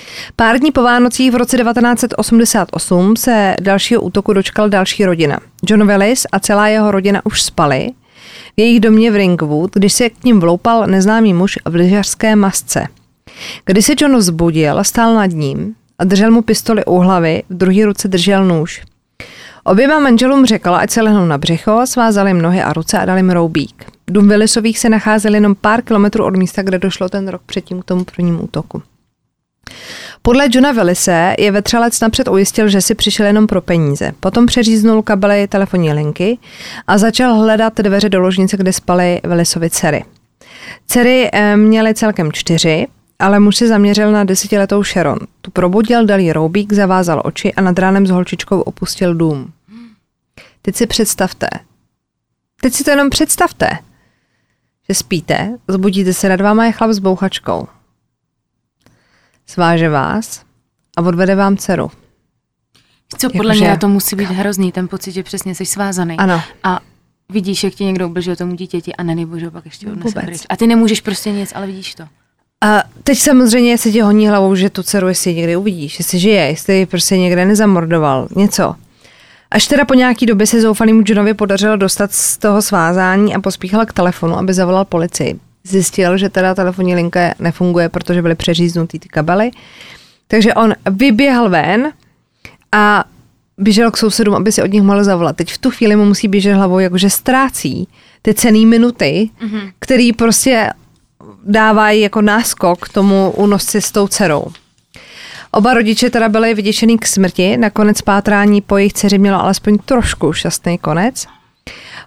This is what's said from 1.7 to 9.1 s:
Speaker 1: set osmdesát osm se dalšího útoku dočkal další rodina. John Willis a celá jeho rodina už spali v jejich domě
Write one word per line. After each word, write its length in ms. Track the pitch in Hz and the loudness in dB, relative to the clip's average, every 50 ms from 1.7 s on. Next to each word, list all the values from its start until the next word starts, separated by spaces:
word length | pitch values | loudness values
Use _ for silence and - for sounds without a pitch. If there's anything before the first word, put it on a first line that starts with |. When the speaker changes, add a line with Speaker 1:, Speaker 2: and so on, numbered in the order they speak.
| 233 247 233 240 247 226 | 0 2 2 2 2 0
Speaker 1:
set 140 | - 233 - - | -2 -4 -2 -4
osmdesát 500 | 214 - 226 226 233 - - 220 175 - | -2 2 4 4 4 4 2 0 -2 -2
osm 440 | - 165 - - 185 175 185 196 226 | -4 -8 -4 0 0 2 2 2 2
se 400 | 226 - 262 233 214 202 190 - - | 0 0 0 2 2 2 0 0 -2
dalšího 400 | 180 196 196 196 - - 233 226 | 0 0 0 0 0 0 0 0
útoku 320 | - 175 - 202 196 - 208 | 0 -2 -4 -2 0 0 0
dočkal 360 | 196 190 - - - 214 214 | 0 0 -2 -2 -2 0 2
další 360 | 202 190 190 - - - 202 | 2 0 0 0 0 0 0
rodina. 340 | 185 175 165 160 147 - - - - _ - - - | 0 2 0 0 -2 -2 -4 -8 -14 _ -10 -2 0
John 200 | 220 208 214 202 | 2 4 4 4
Willis 380 | 208 196 196 214 262 254 - - | 4 2 2 0 0 -2 -4 -4
a 80 | - 196 | -4 -4
celá 280 | - - 208 202 208 214 | -2 0 0 2 2 2
jeho 240 | 214 220 214 208 | 2 2 2 0
rodina 300 | 196 190 185 202 202 - - | 0 0 0 0 0 0 -2
už 160 | 214 - - | -4 -4 -4
spali 500 | - - - - 160 143 139 - - 240 254 _ _ _ _ - - - - - - - - - | -6 -4 -2 0 0 0 0 -2 -4 -6 -10 _ _ _ _ -20 -20 -20 -20 -20 -20 -8 -2 0
v 20 | |
jejich 200 | 220 233 233 233 | 2 4 4 4
domě 320 | 202 226 214 220 226 233 | 4 4 4 4 4 4